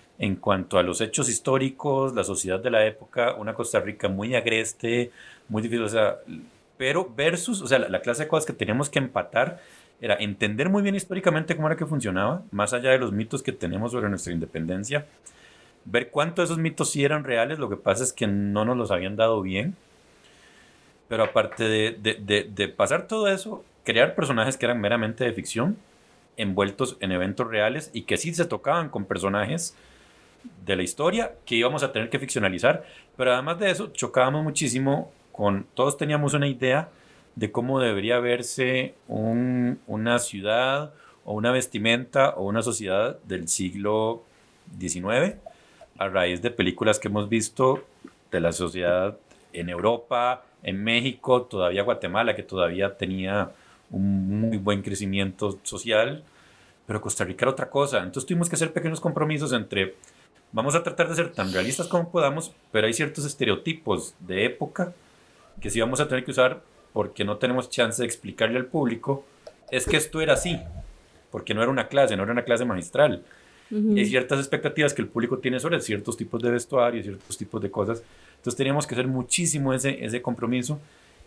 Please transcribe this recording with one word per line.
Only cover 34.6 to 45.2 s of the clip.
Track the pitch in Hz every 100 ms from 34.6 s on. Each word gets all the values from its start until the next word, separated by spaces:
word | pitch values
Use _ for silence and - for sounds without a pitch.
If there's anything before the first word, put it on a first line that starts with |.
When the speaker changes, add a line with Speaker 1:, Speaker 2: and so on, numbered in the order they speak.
| 147 120 135 139 - - _
Speaker 1:
con, | - 104 98 -
todos | - 131 143
teníamos | 151 151 143
una | 143 143
idea | 127 131 135 160 - - - _ -
de | 110
cómo | 123 120 135
debería | 123 101 104 123
verse | 120 123 123 - 127 131 127 - -
un, | 113 110 117 127 123 123 123 -
una | 107 110 120
ciudad | 120 104 98 113 127 139 151 - - -
o | -
una | 107 113
vestimenta | 127 - 117 110 120 131 139 135
o | - 98
una | 107
sociedad | 110 104 104 95 113 -
del | - 95 82
siglo | - 92 95 101 107 110 113 - _ _ _ - 98
diecinueve, | 92 90 92 120